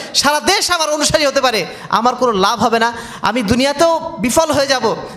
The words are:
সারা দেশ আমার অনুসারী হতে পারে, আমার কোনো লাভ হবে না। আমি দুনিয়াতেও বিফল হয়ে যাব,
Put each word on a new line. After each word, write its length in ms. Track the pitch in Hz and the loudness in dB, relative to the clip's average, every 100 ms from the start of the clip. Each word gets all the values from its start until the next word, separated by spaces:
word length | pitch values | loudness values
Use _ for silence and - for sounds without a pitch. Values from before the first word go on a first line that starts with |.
| - | -6
সারা 260 | - 269 302 | 0 2 2
দেশ 300 | 226 403 359 | 2 0 2
আমার 200 | 349 311 | 0 0
অনুসারী 360 | 302 294 311 294 | 0 0 2 2
হতে 140 | 277 | 2
পারে, 260 | 262 220 165 - - | 0 0 -4 -8 -2
আমার 240 | 202 233 | 0 0
কোনো 180 | 247 254 | 0 0
লাভ 280 | 202 196 233 | 2 0 2
হবে 180 | 233 226 | 0 2
না। 140 | 226 233 - - | 0 -4 -12 -6
আমি 200 | - 226 | -2 -2
দুনিয়াতেও 760 | 202 233 277 285 330 330 - 190 | 0 0 2 2 2 2 -2 -4
বিফল 320 | 226 277 320 | -2 2 2
হয়ে 140 | 285 277 | 2 0
যাব, 300 | 262 220 175 - | 0 0 -2 -8